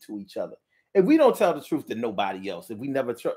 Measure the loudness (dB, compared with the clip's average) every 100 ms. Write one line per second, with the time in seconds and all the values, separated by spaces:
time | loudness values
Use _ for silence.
0 | -12 -12 -10 -10 -10 -12 _ _ _ 2
1 | 6 6 6 4 0 0 -4 -6 -4 -6
2 | -4 -4 -4 -6 -8 -10 -12 -10 -4 -4
3 | -4 -4 -6